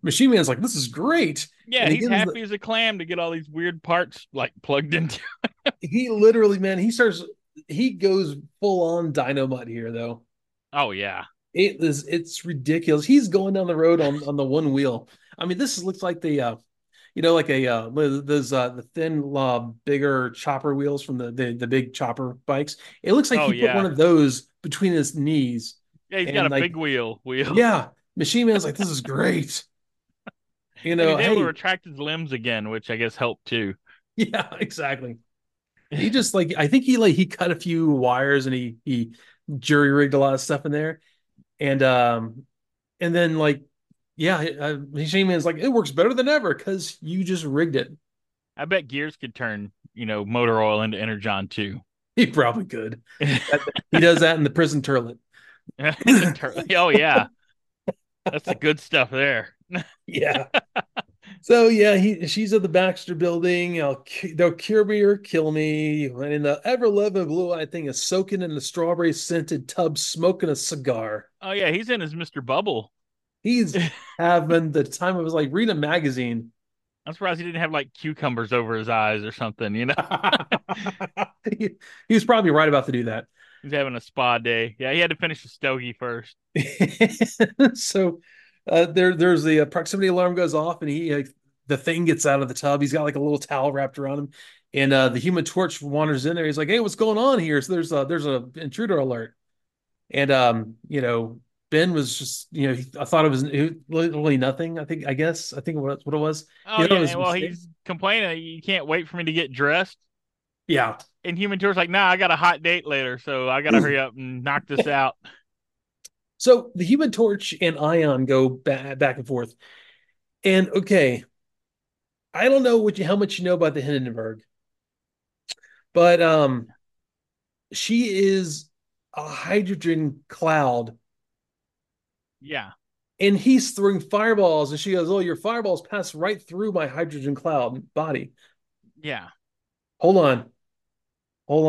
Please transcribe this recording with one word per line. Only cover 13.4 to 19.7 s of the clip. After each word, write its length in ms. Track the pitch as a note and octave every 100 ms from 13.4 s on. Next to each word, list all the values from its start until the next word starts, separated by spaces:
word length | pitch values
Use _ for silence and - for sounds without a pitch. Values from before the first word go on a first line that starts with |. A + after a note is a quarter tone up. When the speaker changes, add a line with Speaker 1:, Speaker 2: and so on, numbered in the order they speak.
| G3
Speaker 1:
down 120 | G3 F3
the 100 | D#3+
road 240 | E3 E3+
on, 220 | C#3+ D3 C#3+
on 80 | C#3+
the 80 |
one 280 | C3+ D3+ D3+
wheel. 360 | C3+ C3+ A#2 - _ _ -
I 80 |
mean, 140 | F3 F3+
this 240 | C#4 F#3+
looks 200 | F#3 F#3
like 180 | F3+ E3+
the, 200 | E3 C#3+
uh, 160 | A#2+ A2 _ _ _ _ _ -
you 60 |
know, 120 | E3
like 140 | E3 D#3
a, 160 | C3+ B2+
uh, 200 | A#2 A2+
li-, 320 | C#3 D3 C#3
those, 320 | C#3 D3 B2
uh, 160 | C3+ B2
the 140 | B2
thin, 500 | - E3+ D#3+ D#3 C#3
uh, 240 | C#3 C3 A#2+ A#2